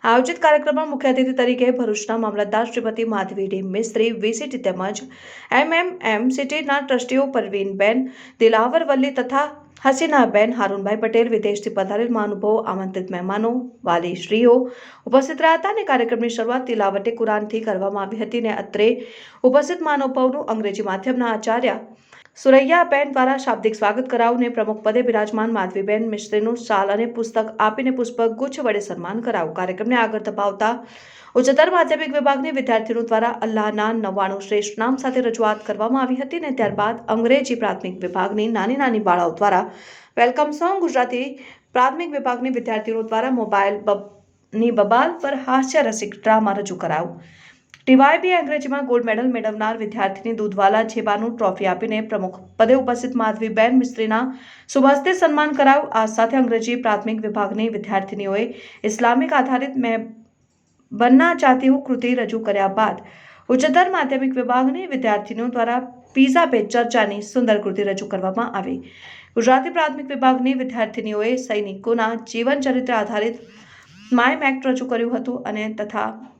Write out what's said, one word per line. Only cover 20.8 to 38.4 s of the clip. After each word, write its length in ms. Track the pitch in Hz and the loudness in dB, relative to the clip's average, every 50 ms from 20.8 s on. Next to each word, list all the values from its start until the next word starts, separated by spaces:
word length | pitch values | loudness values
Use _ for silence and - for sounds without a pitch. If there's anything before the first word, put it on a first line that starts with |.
| 208 226 | -4 -4
માધ્યમના 440 | 190 190 190 262 254 247 240 233 220 | -4 -4 -2 -2 -2 0 0 -2 -2
આચાર્ય 420 | 220 220 226 226 247 254 226 - 233 - - - _ _ _ - - - - _ - | -2 -2 -2 -2 0 0 -2 -2 -4 -10 -16 -20 _ _ _ -20 -20 -20 -20 _ 0
સુરૈયાબેન 720 | - 269 262 269 269 269 330 349 339 339 285 277 294 285 | 4 6 8 8 8 6 4 4 4 4 2 0 0 0
દ્વારા 240 | 269 262 254 262 269 | 0 2 2 2 2
શાબ્દિક 380 | 269 269 262 226 - 185 220 220 | 0 0 -2 -4 0 0 -2 0
સ્વાગત 320 | - 214 202 214 247 254 | 2 0 0 0 0 -4
કરાવું 340 | 254 254 233 233 233 247 247 | -2 0 2 2 2 2 2
અને 140 | 247 240 240 | 0 0 0
પ્રમુખ 240 | 226 214 214 214 214 - | -2 -2 -2 -4 -2 -2
પદે 200 | 214 214 240 247 | 0 2 2 2
બિરાજમાન 500 | 240 220 208 214 208 226 214 220 233 226 | 2 2 0 0 0 -2 -2 -2 0 0
માધવીબેન 540 | 208 185 185 185 196 196 202 208 220 226 226 | -2 -2 -2 -4 -4 -2 0 0 0 0 -4
મિસ્ત્રીનું 480 | 214 208 - - 214 214 214 226 240 240 | -6 -8 -6 -2 -2 0 0 0 -4 -4
શાલ 280 | - - 220 190 196 196 | -2 0 0 0 2 0
અને 160 | 202 208 233 | 0 -2 -2
પુસ્તક 460 | 233 233 233 220 226 - 233 214 214 - - | -4 -4 -6 -6 -2 -2 -2 -4 -2 -2 0
આપીને 320 | 214 214 214 - 262 262 | 0 0 0 0 -2 -2
પુષ્પગુચ્છ 680 | 262 254 240 233 - - 233 226 226 220 262 277 269 320 | 0 -2 -4 -4 -2 -2 0 0 0 -2 -6 -6 -6 -4
વડે 220 | 269 233 208 208 | -2 -2 -2 -2
સન્માન 400 | 202 - 180 170 170 175 202 233 | -4 -6 -10 -10 -8 -8 -8 -6
કરાવું. 320 | 233 247 214 190 165 151 - | -4 -4 -2 -2 -4 -4 -4
કાર્યક્રમને 420 | 190 180 185 180 185 214 226 247 | -4 -4 -4 -4 -4 -2 0 2
આગળ 300 | 240 226 214 214 214 214 | 2 2 0 -2 -6 -6
ધપાવતા 480 | 214 202 202 202 202 196 196 214 220 240 247 - - - - - - - - - - _ | -6 -4 -2 -2 -2 0 0 0 0 0 -4 -10 -18 -20 -20 -20 -20 -20 -20 -20 -2 _
ઉચ્ચતર 360 | 240 254 269 269 285 320 359 | 2 2 4 4 4 4 4
માધ્યમિક 400 | - 370 - - 311 294 311 285 277 | 4 2 2 2 0 -2 -2 -2 -2
વિભાગની 380 | 294 262 285 277 262 269 320 | 0 2 2 2 2 -2 -4
વિદ્યાર્થીઓ 520 | 277 269 262 254 226 220 220 - 226 233 233 | -4 -4 -2 0 0 0 0 -2 -4 -4 -2
દ્વારા 280 | 233 226 220 233 240 233 - | 0 0 0 0 -2 -2 -4
અલ્લાહના 460 | 220 226 220 214 208 214 208 214 208 220 233 | -4 -2 -2 -2 -2 -2 -2 -2 -2 -2 -2
નવ્વાણું 480 | 226 214 196 185 202 190 190 196 196 | -2 -4 -4 -2 -2 -2 -2 -4 -8
શ્રેષ્ઠ 400 | 196 - 214 208 202 208 - - | -6 -2 -2 -2 -2 -4 -4 -4
નામ 160 | 220 247 262 | -2 -2 -2
સાથે 240 | 262 277 262 254 254 | -2 -2 -2 -2 0
રજૂઆત 420 | 247 233 226 226 220 214 214 208 - | -2 -2 0 0 0 0 0 -2 -4
કરવામાં 400 | - 202 196 214 233 254 269 262 | -8 -4 -4 -2 0 0 0 0
આવી 120 | 254 254 | -2 -2
હતી 260 | 254 277 269 339 339 | -4 -4 -6 -6 -6
અને 100 | 320 294 | -6 -6
ત્યારબાદ 480 | 262 254 220 202 196 - 208 214 233 233 - | -2 -2 -2 -2 0 -2 -2 -2 -2 -6 -4
અંગ્રેજી 500 | - 214 226 233 233 262 294 269 - 247 226 | -4 -2 0 4 4 4 2 2 -2 -4 -2
પ્રાથમિક 340 | 220 202 185 - - 185 185 - | -2 -4 -4 -4 -8 -10 -8 -6
વિભાગની 480 | 185 175 180 190 185 196 208 214 | -8 -4 -2 -2 -2 -2 -2 -2